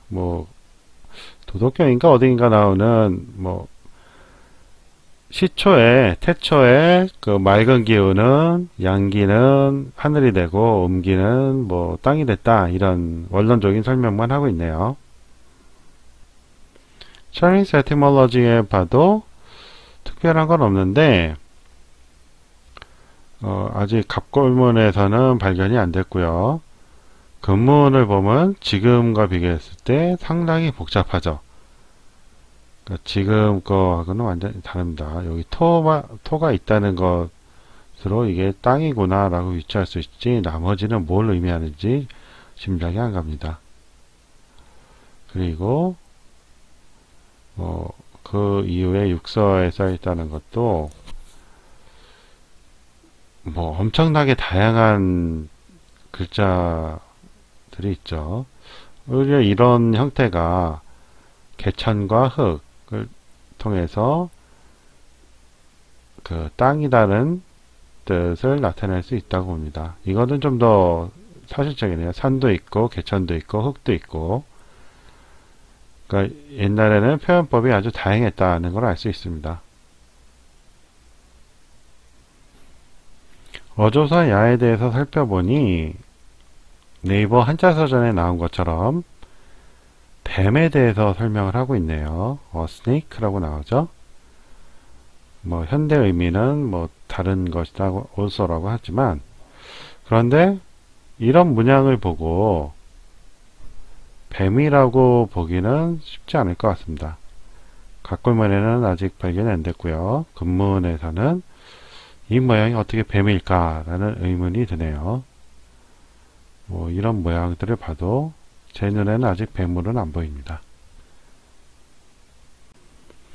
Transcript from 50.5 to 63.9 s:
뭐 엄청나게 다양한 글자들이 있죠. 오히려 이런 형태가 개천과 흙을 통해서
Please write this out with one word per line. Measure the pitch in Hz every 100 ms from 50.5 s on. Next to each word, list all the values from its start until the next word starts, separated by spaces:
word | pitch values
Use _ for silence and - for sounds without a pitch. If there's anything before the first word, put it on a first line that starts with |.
| 113 120 85 76 - - - - - - - _ - - - - _ _ _ _ - - _ _ _ _ _ _ _
뭐 | - 80 82 82
엄청나게 | 107 160 160 151 139
다양한 | 123 - 92 110 113 110 104 95 90 85 82 78 - _ _ _ _ -
글자들이 | - 92 - 98 90 87 82 80 80 - _ - - _ _ _ - 98
있죠. | 87 - 80 78 110 135 - - - - - -
오히려 | 127 139 143
이런 | 104 101 123 120 117
형태가 | 110 139 - 117 87 85 90 85 78 - - _ - _ _ _ -
개천과 | 101 - 120 104 98 113 131
흙을 | 156 110 73 - - _ 107 107 - _ _ _ -
통해서 | 110 95 85